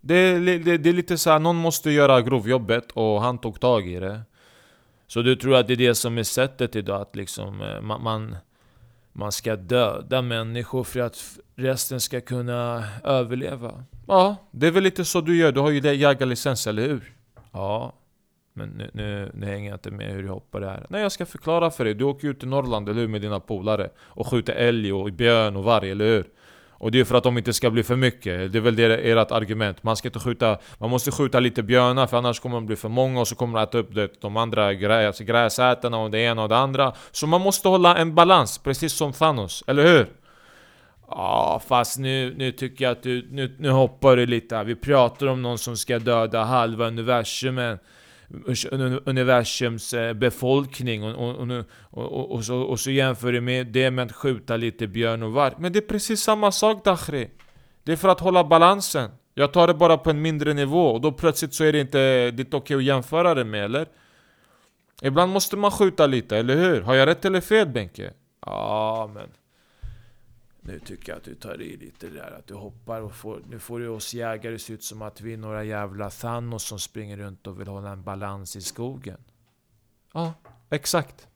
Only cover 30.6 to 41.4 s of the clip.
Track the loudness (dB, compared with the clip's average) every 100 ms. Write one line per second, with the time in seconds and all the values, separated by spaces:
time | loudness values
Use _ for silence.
30.6 | -6 -8 -2 -2 -2 0 2 2 2 0
31.6 | 2 4 6 4 2 2 0 -4 -6 -6
32.6 | -4 -6 -2 0 0 0 -2 -2 -2 0
33.6 | 0 0 -2 -4 -4 _ -6 -4 -2 2
34.6 | 0 0 2 2 2 -2 0 2 2 2
35.6 | 2 2 -2 -2 -2 0 0 0 2 2
36.6 | 2 0 -2 -2 -14 -6 0 2 2 2
37.6 | 4 6 6 6 4 6 6 6 4 -4
38.6 | -4 -2 -4 -2 -4 2 2 2 -4 -8
39.6 | -2 4 8 8 6 -4 _ _ _ -20
40.6 | -20 _ _ _ _ -6 0 2